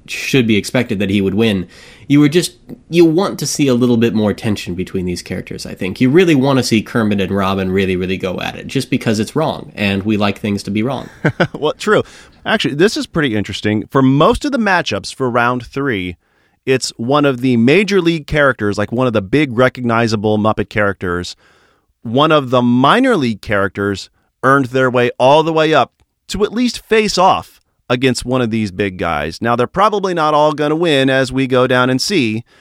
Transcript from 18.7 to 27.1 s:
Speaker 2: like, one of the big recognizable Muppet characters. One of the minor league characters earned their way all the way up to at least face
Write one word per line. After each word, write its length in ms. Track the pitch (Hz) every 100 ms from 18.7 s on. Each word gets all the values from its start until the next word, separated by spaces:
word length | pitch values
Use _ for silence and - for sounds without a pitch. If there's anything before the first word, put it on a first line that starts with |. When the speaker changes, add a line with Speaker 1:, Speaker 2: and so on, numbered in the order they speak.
| 101
Speaker 2:
like, 140 | 104
one 160 | 117 127
of 60 |
the 80 | 107
big 360 | 95 139 151 113
recognizable 800 | 127 - 120 113 117 107 107 107
Muppet 300 | 107 101 101
characters. 720 | 113 101 95 92 87 87 - _ _ _ _ _ _
One 320 | 120 120 156
of 160 | 151 131
the 120 | 127
minor 540 | 120 123 135 208 262 208
league 260 | 123 107
characters 680 | - 101 98 101 101 98 - _ _ -
earned 220 | 127 139 123
their 220 | 131 131
way 200 | 123 120 -
all 260 | 127 151
the 100 | 160
way 200 | 160 156
up 300 | 147 120 _ _ _ -
to 160 | 185
at 80 | 208
least 320 | 214 247 - -
face 320 | 220 208